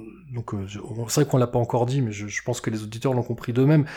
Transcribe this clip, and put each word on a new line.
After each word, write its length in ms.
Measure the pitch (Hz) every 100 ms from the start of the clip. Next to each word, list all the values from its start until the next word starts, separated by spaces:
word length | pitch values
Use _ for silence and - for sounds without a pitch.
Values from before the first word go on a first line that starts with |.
| 110 - 156
donc, 200 | 120 -
euh, 100 | 104 95
je, 120 | 101
on, 260 | - 113 110
c'est 120 | 151
vrai 80 | 147
qu'on 60 | 131
l'a 100 | 120
pas 120 | 123
encore 260 | 117 123
dit, 160 | 123 139
mais 120 | 113
je, 140 | 101 104
je 160 | -
pense 200 | - 123
que 80 | 117
les 120 | 110
auditeurs 300 | 107 117 139
l'ont 100 | 123
compris 300 | 120 120 -
d'eux-mêmes, 320 | 120 139 156 135